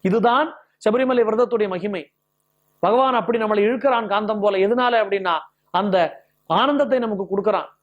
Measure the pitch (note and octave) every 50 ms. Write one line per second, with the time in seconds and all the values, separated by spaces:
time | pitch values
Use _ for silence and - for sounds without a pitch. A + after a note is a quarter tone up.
0 | - F#3+ F#3 A3+ F#3+ A#3+ A#3+ C4 D#4 E4 - - _ _ _ _ - G#3+ G#3+ B3
1 | C4 B3+ C4 A#3+ A3+ G#3+ G#3+ A3 B3 - A#3+ A3+ G#3+ G3 F#3 F3 F3 G#3 G3 F3
2 | D3 _ _ _ _ _ _ _ _ _ _ _ _ _ _ _ - F3+ A3+ B3+
3 | C4 C4 B3+ A#3 F#3 - A#3 A3+ A3 G#3+ G#3+ G#3 G3+ G#3+ B3+ A#3+ - C#4 B3+ A#3
4 | A3 G3+ G3+ G#3 G#3+ G#3 A3 G#3 G3 G#3 G3 F#3+ F#3+ G3+ A#3+ B3 B3+ B3 A#3+ A3+
5 | G#3+ G3 G3+ G3 F#3+ F3+ E3 D#3 - - _ _ _ _ - F3 G3+ G#3 F#3 F#3
6 | E3 D3+ - - _ _ _ _ _ - D#3+ F#3+ A#3+ C#4 D4 C#4+ C#4+ A3 C4 B3+
7 | A#3+ A3 G#3+ F#3 G3+ E3+ F#3+ G3 G3 A3 G3+ F3 D3 - _ _